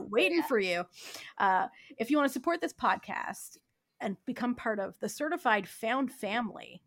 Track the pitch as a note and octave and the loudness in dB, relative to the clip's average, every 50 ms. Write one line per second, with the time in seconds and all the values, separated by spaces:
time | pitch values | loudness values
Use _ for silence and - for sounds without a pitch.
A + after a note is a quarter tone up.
0 | - G3+ G3+ B3 D#4+ - E4+ E4+ - - C4 G#3+ F#3+ F3+ E3+ F3 F3 - - - | 4 2 2 4 4 4 4 2 2 4 2 2 2 2 0 0 -2 -4 -10 -16
1 | - - - - - - - - G3+ F#3+ F#3 F#3 - - - - - - C#4+ - | -16 -14 -14 -14 -14 -10 -2 2 4 4 4 4 2 0 -4 -10 -20 -14 -8 -4
2 | A3+ B3+ D4 D4 C#4+ C#4 - C4 - E4+ E4+ F4 - - - - - G3+ F#3 - | 0 2 4 4 4 4 2 0 0 0 0 0 -2 -4 -4 0 0 2 2 0
3 | - - - - - - G3 - - - - - _ _ _ _ _ _ _ - | -2 -6 -8 -6 -6 -6 -8 -10 -12 -16 -18 -20 _ _ _ _ _ _ _ -6
4 | - A3 F#3 - _ - - - A#3+ A#3+ B3 - - A3+ G#3+ G#3 F#3+ F#3+ F#3+ - | -6 -6 -6 -4 _ -8 -6 -2 -2 -2 -2 -2 -2 -2 -2 0 -2 -6 -6 -6
5 | - G#3 - - D4 D#4 F4 - - B3 G#3+ G#3 F3+ - - - - A3+ B3 C4+ | -6 -6 -4 -4 -2 -2 -2 0 2 4 4 4 2 -2 -8 -6 -2 0 0 0
6 | C4+ - - - G#3+ G3 G#3 A#3+ A#3 G3 - - - - - F3+ _ | 0 -2 -2 -6 -4 -2 -2 -2 -2 -2 -6 -10 -14 -16 -18 -20 _